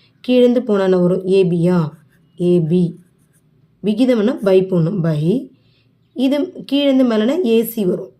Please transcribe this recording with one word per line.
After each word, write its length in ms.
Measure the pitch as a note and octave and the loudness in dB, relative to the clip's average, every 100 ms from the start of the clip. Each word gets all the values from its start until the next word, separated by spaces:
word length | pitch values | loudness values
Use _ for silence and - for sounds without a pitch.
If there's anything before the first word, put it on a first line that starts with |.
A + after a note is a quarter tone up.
| _ _ | _ _
கீழேருந்து 360 | - B3+ B3 B3 | 0 4 4 2
போனா 240 | G#3+ G3+ | 0 0
என்ன 140 | F#3+ F#3 | 2 2
வரும்? 300 | F3 F#3 F#3 | 2 0 0
ஏ 160 | G3 | 0
பியா? 360 | F3+ F3 F3 F3+ D3+ - _ _ _ - | 2 0 0 0 -2 -8 _ _ _ -6
ஏ 200 | F3 F3 | 0 0
பி. 240 | D#3 F3+ E3+ - _ _ _ _ _ _ _ _ | 2 0 -2 -6 _ _ _ _ _ _ _ _
விகிதம்னா 500 | F#3+ G#3 B3+ A#3 G#3 D#4 | -4 0 0 2 0 -2
by 160 | G3 F#3+ | 2 2
போடணும், 400 | F#3 F3+ D#3+ D#3+ | 2 0 0 -2
by. 160 | E3 D3+ D#3+ A#3+ C4 _ _ _ _ _ _ - | -2 -2 -2 -2 -6 _ _ _ _ _ _ -4
இது 220 | C4 C#4+ F4+ - F3 | -2 -2 -4 -10 -6
கீழேருந்து 340 | C#4 C#4+ C4 B3 | -2 2 2 2
மேலேனா 400 | G#3+ A3 D#4+ A#3 | 0 0 -2 0
ஏ 180 | A3+ | 0
சி 220 | A3+ A#3 F#3 | 0 -4 -4
வரும், 260 | F3+ - _ | -4 -8 _